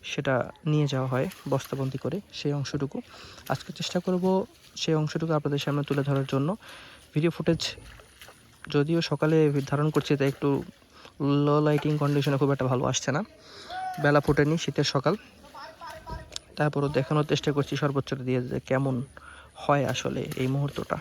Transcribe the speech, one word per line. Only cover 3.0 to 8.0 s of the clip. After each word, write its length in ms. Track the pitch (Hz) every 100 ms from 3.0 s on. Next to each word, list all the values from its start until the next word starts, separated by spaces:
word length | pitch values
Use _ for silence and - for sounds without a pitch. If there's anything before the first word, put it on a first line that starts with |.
| - - - - -
আজকে 160 | 160 - 160
চেষ্টা 200 | 165 180 180
করব 200 | 180 185 190 - - - -
সেই 140 | - 156
অংশটুকু 300 | 151 165 165 156
আপনাদের 220 | 147 143 -
সামনে 180 | 143 143
তুলে 140 | 143 139
ধরার 180 | 139 135
জন্য। 160 | 135 143 196 - - - - -
ভিডিও 180 | 151 165 -
ফুটেজ 260 | 165 165 - - - -